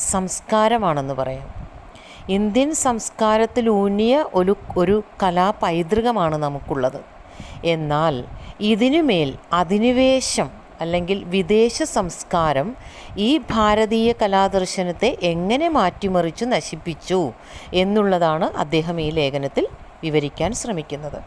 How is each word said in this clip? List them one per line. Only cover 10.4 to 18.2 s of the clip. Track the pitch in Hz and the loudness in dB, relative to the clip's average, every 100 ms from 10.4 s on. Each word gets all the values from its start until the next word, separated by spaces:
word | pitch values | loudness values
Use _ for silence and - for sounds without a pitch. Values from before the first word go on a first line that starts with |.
| 143 - - - | -4 -6 -20 -10
അല്ലെങ്കിൽ | 170 175 175 196 | -4 -2 -2 -4
വിദേശ | 175 190 165 214 233 - | -2 -2 2 4 4 2
സംസ്കാരം | - 226 180 - - 175 160 135 175 262 - - - - | -2 -2 -4 -8 -4 0 2 0 -2 -8 -16 -18 -12 -2
ഈ | 214 302 233 | 0 0 0
ഭാരതീയ | 226 214 208 220 226 226 | 0 4 4 2 2 2
കലാദർശനത്തെ | 233 208 196 196 190 185 - 180 170 220 - | 2 2 4 4 2 -2 -2 -4 0 0 0
എങ്ങനെ | 175 170 180 254 339 | -2 0 0 0 2
മാറ്റിമറിച്ചു | 294 180 - 196 180 170 - | 2 2 0 0 0 0 -2
നശിപ്പിച്ചു | 240 196 - 160 175 156 - 185 143 - - - - | -2 -2 -2 -8 -8 -10 -2 0 0 -6 -16 -18 -4
എന്നുള്ളതാണ് | 180 190 214 202 180 | 0 2 2 2 2